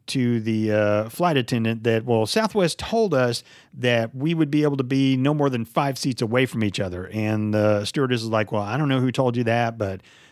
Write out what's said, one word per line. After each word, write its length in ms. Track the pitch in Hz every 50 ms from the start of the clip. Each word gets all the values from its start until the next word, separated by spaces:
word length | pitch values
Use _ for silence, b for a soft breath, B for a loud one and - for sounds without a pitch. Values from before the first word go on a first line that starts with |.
| _
to 320 | - - 139 123 120 120 117
the, 300 | 107 113 113 110 110 107
uh, 380 | 107 107 104 104 104 104 110 113
flight 260 | - - 175 175 156
attendant 460 | 135 117 - 131 117 113 113 113 113 110
that, 220 | 117 113 113 113
"Well, 200 | 123 117 110 110
Southwest 520 | 104 - 220 220 214 - 214 180 160 - -
told 340 | - - 220 226 220 196 151
us 300 | 131 127 120 120 - B B B B B B -
that 400 | 127 120 123 120 117 113 113 -
we 180 | 127 139 165 170
would 180 | 160 160 143
be 120 | 147 151 147
able 140 | 147 143
to 60 | 135 131
be 340 | 123 135 135 135 135 135
no 160 | 131 127 143 151
more 160 | 147 143 139
than 160 | 127 117 113
five 320 | - - 165 147 139 131
seats 240 | - - 139 120 -
away 240 | 123 107 117 127 131
from 180 | - - 113 107
each 160 | 104 - -
other." 300 | 101 92 87 90 90 -
And 420 | 98 110 107 107 110 107 107 107 104
the 300 | 107 104 107 104 104 104
stewardess 360 | - - 151 139 127 127 117
is 60 | 113 113
like, 220 | 113 110 107 -
"Well, 100 | 113 107
I 160 | 101 101 113
don't 120 | 139 156 139
know 100 | 131 131
who 120 | 123 127 120
told 240 | - 131 123 117
you 80 | 123 120
that, 320 | 113 113 117 120 117 117
but 240 | 113 107 95 95 92 B B B B B B